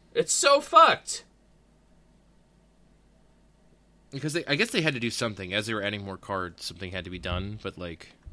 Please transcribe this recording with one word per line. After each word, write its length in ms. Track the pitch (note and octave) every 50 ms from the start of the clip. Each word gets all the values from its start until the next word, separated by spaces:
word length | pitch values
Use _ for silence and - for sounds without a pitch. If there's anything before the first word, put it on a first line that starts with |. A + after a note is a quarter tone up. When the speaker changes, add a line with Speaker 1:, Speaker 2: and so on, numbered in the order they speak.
| _ - -
Speaker 1:
It's 180 | - E3 - -
so 280 | - - C#4 C#4+ C#4+
fucked! 640 | D4 - - D#4+ E4 - - - - - - - - _ _ _ _ _ _ _ _ _ _ _ _ _ _ - - _ _ _ _ _ _ _ _ _ _ _ _ _ _ _ - _ _ _ _ _ _ _ _ _ _ _ _ _ _ _ _ _ _ _ _ _ _ _ _ -
Speaker 2:
Because 240 | - C3+ C#3+ D#3 C#3+
they, 120 | E3+ -
I 80 | - C#3+
guess 160 | C#3+ A3 A#3
they 100 | - G#3+
had 120 | D#3 D#3+ C#3
to 40 | A#2+
do 120 | A#2 A#2
something. 420 | - - B2+ A2+ G#2 F#2+ F#2+ F2+ F#2+
As 140 | G#2 G#2
they 60 | A2+ A2+
were 100 | G#2+ G2
adding 200 | G2+ G#2 G2+ G2
more 140 | G2 F#2+
cards, 480 | F2 - - G2+ F#2+ F2+ F2 E2+ - -
something 260 | - F2 E2 G2 F2+
had 120 | F#2 F#2 F2
to 80 | F2+
be 80 | F2+ F2
done, 400 | F2 F#2+ F2+ F#2 F#2+ G2+ G#2+ G#2+
but, 160 | - G2 -
like, 360 | - F2+ F2 E2 - - - - _ - -